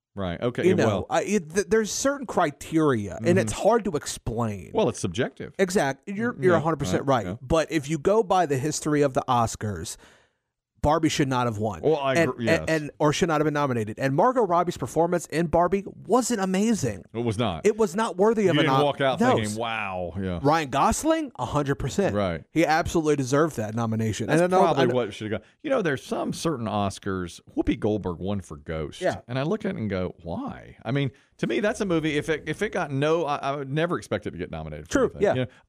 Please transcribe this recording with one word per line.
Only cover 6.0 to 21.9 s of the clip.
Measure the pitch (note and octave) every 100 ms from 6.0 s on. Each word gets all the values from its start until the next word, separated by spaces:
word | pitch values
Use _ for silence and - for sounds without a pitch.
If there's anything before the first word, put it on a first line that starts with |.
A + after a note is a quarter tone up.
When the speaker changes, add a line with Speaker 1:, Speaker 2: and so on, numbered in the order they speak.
| -
Speaker 2:
You're, | G3+ A#3+ F3+
you're | F3+
Speaker 1:
Yeah, | E3
Speaker 2:
a |
hundred | D#3+ D3+
percent | C#3+ E3+ C#3
Speaker 1:
right, | B2+ F2+
Speaker 2:
right. |
Speaker 1:
yeah. | F2+
Speaker 2:
But | B2+ D#3+ D3
if | D#3+ C3+
you | D#3+
go | F3 A3
by | F#3 F#3+ D#3
the | C3+
history | D3+ - D#3 D3
of | C#3+ B2+
the | -
Oscars, | A#2+ A#2 - G#2+ - - - - _ _ _ _ _ _ _
Barbie | D3 E3 D#3
should | - C3+
not | B2 A#2+
have | G#2
won. | G#2+ E2
Speaker 1:
Well, | D3+ D3+
I | C3+ E3+
Speaker 2:
And, | D#3+
Speaker 1:
agree, | A#2+ A2+
Speaker 2:
and, | E3 D#3
Speaker 1:
yes. | D#3+
Speaker 2:
and, | D3 -
or | D3+
should | D3 F3
not | D3+
have | D3+
been |
nominated. | D3 C#3+ A#2+ G#2+ -
And | C3+ C#3+
Margot | A#3 B3+ G3
Robbie's | E3+ F3 -
performance | - D#3 E3+ F3 -
in | D3+ E3+
Barbie | E3+ F3 G3 G#3 - C#3+
wasn't | A#3+ A#3 A3+
amazing. | F#3+ F#3 A3+ G#3+ - F#2+ -
Speaker 1:
It | A2+
was | A#2+ G2+
not. | A2 E2 G#3
Speaker 2:
It | G#3+
was | G#3+ F#3+
not | A3+ F3+
worthy | G#3+ A3 F#3
of | D3
Speaker 1:
You |
Speaker 2:
an | D3+
Speaker 1:
didn't | C3+
Speaker 2:
o-, |
Speaker 1:
walk | C#3+ C3+
out | C3+ B2
Speaker 2:
no. | B3 E3
Speaker 1:
thinking, | G#2+ G#2+
"Wow." | A#2 A2 G2+ F#2 F2 G2
Yeah. | F#2+ F2
Speaker 2:
Ryan | C3+ D#3+ C#3+
Gosling, | C3+ G3 A3 D#4 D#4+ C#4+ -
a | B2
hundred | D3 C#3 C#3
percent. | C#3